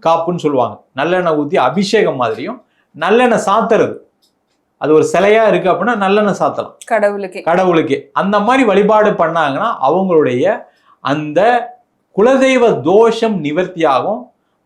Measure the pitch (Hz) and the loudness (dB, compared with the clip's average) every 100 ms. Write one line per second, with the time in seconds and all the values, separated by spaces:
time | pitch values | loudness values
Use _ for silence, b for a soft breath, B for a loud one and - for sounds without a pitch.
0 | 165 170 165 175 151 135 113 104 _ 127 | -2 0 -2 -4 -2 -2 -4 -6 _ -6
1 | 156 185 175 151 143 139 131 165 196 220 | -2 -2 0 -2 -2 0 0 0 0 0
2 | 180 139 120 110 165 247 _ _ _ 147 | 0 -2 -4 -4 -10 -12 _ _ _ -6
3 | 170 233 247 214 - 208 196 202 104 - | -2 0 2 0 0 0 2 0 0 -4
4 | _ _ _ _ _ _ _ - 143 156 | _ _ _ _ _ _ _ -6 0 2
5 | 151 175 196 220 214 175 180 165 208 226 | 2 2 2 4 2 2 0 -2 -2 -2
6 | 190 208 202 190 147 - 104 - - 226 | 0 0 0 0 -2 -4 -10 -12 -4 0
7 | 208 202 190 190 160 180 185 165 143 135 | 0 -2 -8 -8 -2 0 2 2 0 -4
8 | - - 190 208 208 262 233 190 202 214 | -4 -4 -2 0 2 2 2 2 4 4
9 | 208 180 160 165 147 139 220 - 135 175 | 2 0 -2 0 -2 -2 -4 -2 0 0
10 | 190 165 135 123 170 240 - b b b | 2 2 2 0 -2 -2 -8 b b b
11 | 127 151 151 151 220 240 233 - _ _ | -6 -4 -2 0 2 2 -2 -14 _ _
12 | _ 190 226 269 269 254 226 147 135 202 | _ 0 2 4 2 2 2 0 2 4
13 | 226 226 226 196 147 151 185 175 151 131 | 4 2 -2 -4 -4 -4 -4 -2 0 0
14 | 175 226 - _ _ _ | -2 -6 -10 _ _ _